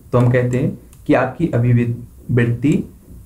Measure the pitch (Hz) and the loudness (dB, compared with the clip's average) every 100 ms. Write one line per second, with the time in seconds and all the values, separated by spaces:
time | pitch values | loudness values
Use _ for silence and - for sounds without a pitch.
0 | - 123 123 123 123 123 160 - - - | -4 0 2 2 0 -2 -2 -6 -14 -8
1 | - 131 131 - 165 120 120 120 117 117 | 0 0 0 -4 -2 0 2 2 0 -4
2 | - - - 120 120 117 143 202 - - | -12 -14 -2 0 0 0 0 0 -4 -16
3 | - - | -20 -20